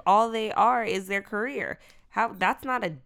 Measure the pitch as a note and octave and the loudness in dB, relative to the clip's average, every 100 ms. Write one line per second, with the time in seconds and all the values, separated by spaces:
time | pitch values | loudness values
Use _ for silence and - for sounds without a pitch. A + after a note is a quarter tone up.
0 | - G#3 A#3 A3+ A3 - A3 B3 A3 F#3+ | 4 4 4 0 -2 2 2 2 0 -4
1 | F#3 G3 G3 G#3 A#3+ C4+ - - - - | -2 -6 -4 -6 -4 -4 -6 -8 -14 -20
2 | _ G3+ A3+ G3 F#3 C4 - B3+ F3 C#3+ | _ -2 -2 0 0 0 -2 -2 -4 -8